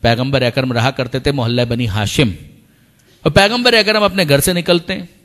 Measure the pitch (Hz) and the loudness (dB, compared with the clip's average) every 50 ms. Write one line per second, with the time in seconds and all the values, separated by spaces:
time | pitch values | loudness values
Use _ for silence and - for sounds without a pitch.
0 | - 117 117 117 127 135 139 131 127 117 - 139 131 127 117 117 113 139 135 - | 0 0 0 0 0 -2 -2 0 0 0 -2 -2 -2 -2 -2 0 0 0 -2 -4
1 | 127 120 - 131 131 143 127 131 113 117 120 120 123 120 120 120 123 110 95 110 | -6 -6 -6 -4 -2 -2 -2 -2 -2 -2 0 -2 -2 -2 -2 -2 -2 -2 -2 -2
2 | 104 - - - 143 107 85 - - - - - _ _ _ _ _ _ _ _ | -2 0 0 0 0 0 -2 -6 -12 -20 -20 -20 _ _ _ _ _ _ _ _
3 | _ _ _ _ - 160 147 196 196 208 233 247 247 247 233 220 202 214 214 214 | _ _ _ _ -4 0 2 4 4 4 2 0 2 2 2 2 2 2 2 2
4 | 208 196 180 196 180 147 143 143 - 190 180 175 165 - 175 175 170 - 190 - | 0 0 0 0 2 2 2 2 2 0 -2 -2 0 0 0 0 0 -4 -8 -10
5 | 175 - _ _ | -12 -14 _ _